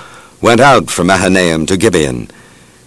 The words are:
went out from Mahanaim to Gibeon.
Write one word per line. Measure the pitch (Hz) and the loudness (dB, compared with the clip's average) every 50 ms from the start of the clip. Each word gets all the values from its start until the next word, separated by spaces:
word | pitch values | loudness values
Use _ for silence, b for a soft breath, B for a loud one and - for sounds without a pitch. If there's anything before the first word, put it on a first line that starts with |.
| B B B B B B B B | B B B B B B B B
went | - 107 117 110 | 0 0 2 4
out | 135 143 131 110 80 - | 4 4 4 2 0 -2
from | - - 87 | -6 -4 0
Mahanaim | 90 95 92 98 92 95 92 90 85 80 80 78 | 0 0 0 0 0 0 0 0 0 -2 -2 -2
to | - 95 | -4 -2
Gibeon. | 92 95 92 87 85 76 67 62 60 53 - b b b b b b b b b b b | 0 0 0 0 0 -2 -2 -4 -8 -10 -14 b b b b b b b b b b b